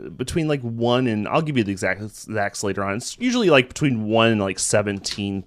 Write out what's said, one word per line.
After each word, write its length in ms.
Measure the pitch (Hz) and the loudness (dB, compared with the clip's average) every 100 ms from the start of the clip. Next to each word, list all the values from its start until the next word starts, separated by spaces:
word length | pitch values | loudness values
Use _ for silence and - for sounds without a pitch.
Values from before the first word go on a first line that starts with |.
| 62 | -12
between, 380 | 82 127 175 151 | -10 -4 -2 0
like, 140 | 143 | -2
one 440 | 120 117 117 123 123 | -4 -2 2 2 2
and, 220 | 107 101 | 0 0
I'll 140 | 143 | -2
give 160 | 156 131 | 0 0
you 80 | 101 | 0
the 80 | |
exact, 280 | 95 98 95 | 0 -2 -4
exacts 640 | 107 - - 107 101 - | -8 -14 -8 -4 -4 -4
later 180 | 101 95 | -4 -4
on. 140 | 98 104 | -4 -6
It's 220 | - - | -8 -6
usually, 300 | 247 247 190 | -2 2 6
like, 180 | 139 127 | 6 4
between 380 | - 151 113 107 | 0 0 0 2
one 240 | 113 113 | 4 4
and, 100 | 110 | 4
like, 160 | 95 95 | 0 -2
seventeen 840 | - 107 104 98 - - 101 98 | 0 0 0 -4 -6 -6 -4 -4